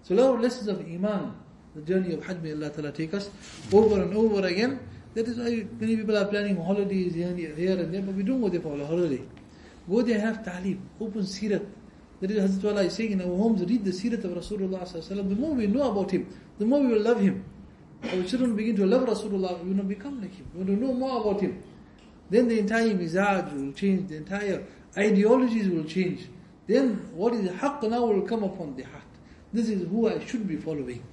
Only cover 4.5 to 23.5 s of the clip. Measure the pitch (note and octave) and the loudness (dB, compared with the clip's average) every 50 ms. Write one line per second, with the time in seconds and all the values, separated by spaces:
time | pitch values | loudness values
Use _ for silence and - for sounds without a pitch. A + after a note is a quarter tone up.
4.5 | F3 F#3+ A3+ C4 C#4 B3 - - - - - - - A3+ A3+ A#3+ A#3 A#3+ A#3+ A#3+ | 2 2 0 0 -2 -6 -10 -14 -18 -18 -20 -8 -4 -4 -4 -4 -4 -4 -2 -2
5.5 | A#3+ A3+ G3+ - - - A3 A3 A3+ A3 G#3+ A3 G#3+ G#3 G3 G3+ G#3 G#3 G3+ G3+ | -2 -2 -4 -8 -8 -6 -2 0 0 0 2 2 2 2 2 2 0 -2 0 0
6.5 | G3 E3+ D#3+ F3+ G3 G#3 G3 F#3+ F#3+ F#3+ F3+ F3+ D#3+ E3 F3 F3+ F3+ F3+ E3 D3+ | -2 -2 0 0 0 0 0 0 0 0 0 0 -2 -2 -2 -2 -4 -4 -6 -6
7.5 | D3+ D#3 F3 F#3+ F#3+ F#3 E3+ D#3+ E3+ G3+ G3 G3 F#3+ G3 G3 G#3+ C4 C4 A#3 F#3+ | -4 -2 0 0 2 0 0 -2 -4 -4 -4 -4 -4 -2 -2 0 0 0 0 0
8.5 | F3 E3+ - D#3 C#3+ C#3+ C#3+ D3 E3 F3 F3 D#3+ C3+ A#2+ - - - - - - | 0 -2 -4 -4 -6 -6 -4 -2 0 0 2 0 0 -2 -6 -12 -18 -20 -20 -20
9.5 | - - - - - - - F3 F#3 A#3 B3 A#3 A3+ G3+ G#3 A3+ A3 - - F3+ | -20 -20 -20 -20 -20 -18 -4 0 2 2 2 2 2 2 0 -2 -4 -4 -8 -10
10.5 | F3 F3+ F#3 G3 E3+ - - - - - A3 G#3+ G3 A3 F#3+ - - - G#3+ A3 | -8 -4 -2 -2 -2 -4 -6 -16 -10 -8 -8 -6 -4 -4 -4 -4 -4 -6 -2 -2
11.5 | G3+ F3 - - - - - - - - - - - - F#3+ F#3+ A3 G#3+ F#3+ G3 | -2 -2 -2 -6 -14 -20 -20 -20 -20 -20 -20 -20 -10 -6 -4 -2 0 2 2 2
12.5 | F#3+ F#3+ G#3+ G#3 G3+ G3+ F#3+ F3 - - A3+ A3 G3+ F#3 F3+ F3+ F3+ F#3 A3 A3+ | 2 0 0 0 2 2 0 0 0 -2 -2 0 0 -2 -2 0 0 2 4 4
13.5 | A3 F#3 F3+ F3 A#3+ A#3+ G3 F#3+ F3+ - - A#3 A#3 - - F3+ F3 F3 E3 - | 4 2 2 2 0 0 0 -2 -2 -2 -2 -2 -2 -2 -4 -4 -6 -6 -6 -6
14.5 | G#3 G3+ G3 F#3 F#3+ F3+ F3 - - E3 D#3+ - G3 G3+ G3 F#3+ G3+ G#3+ C#4 D#4+ | -4 -4 -2 -4 -4 -6 -6 -8 -10 -12 -8 -6 -6 -4 -2 -2 -2 0 0 0
15.5 | D4+ B3 G#3+ G3+ G#3 C4+ C#4+ B3 G3+ G3+ F#3 - F#3+ E3 - - - - - - | 0 0 2 2 2 2 2 2 2 0 0 2 0 -2 -2 -4 -12 -18 -20 -20
16.5 | - - G#3 A3+ C4+ D4 C#4 B3 A3+ G#3 G#3 A#3 A#3+ G#3 G3 F#3+ - - - - | -6 -2 2 4 4 6 6 6 4 4 4 4 4 6 4 4 4 2 -8 -12
17.5 | - - - - - - - - - - - A3 F#3 F#3 F3+ - C4 A#3+ B3+ A#3+ | -16 -18 -20 -20 -20 -20 -20 -20 -18 -10 -6 -4 -2 -2 -2 0 0 0 2 2
18.5 | G#3+ G#3 A3 A#3 A3 G3 G3+ F#3+ A#3+ C4 B3+ A#3 G#3 - - G#3 G3 F#3+ F#3 F3+ | 2 0 0 0 2 4 4 6 6 4 4 2 0 -2 -2 -4 -2 -2 -2 -2
19.5 | F3+ E3+ F3 F#3 G3 G3 G3 F#3+ G#3 - - C#4+ C#4+ B3 G3 E3+ - - - - | -4 -4 -4 -2 -2 0 0 -2 -4 -6 -8 -10 -8 -8 -10 -10 -12 -14 -16 -14
20.5 | - F3 F#3+ F#3+ G3 G#3+ B3+ C4+ B3+ B3 C4 C4+ B3+ A#3 G#3+ G#3 F#3+ F3 F#3 - | -8 -6 0 0 2 2 2 0 0 0 -2 -2 -2 0 0 0 2 2 0 -2
21.5 | - - - - - - - - - - - - - - - - F3 A#3 B3 A#3 | -2 -6 -14 -18 -20 -20 -20 -20 -20 -20 -20 -20 -20 -20 -6 2 4 4 6 6
22.5 | A3+ A3 G3 F#3+ A3 A3+ A3+ A3+ G#3 F#3 F3 D#3+ E3 F#3 G3+ G3+ G3 F#3 D3+ D3 | 4 2 2 2 2 4 4 4 2 2 0 0 2 2 4 4 2 2 0 -2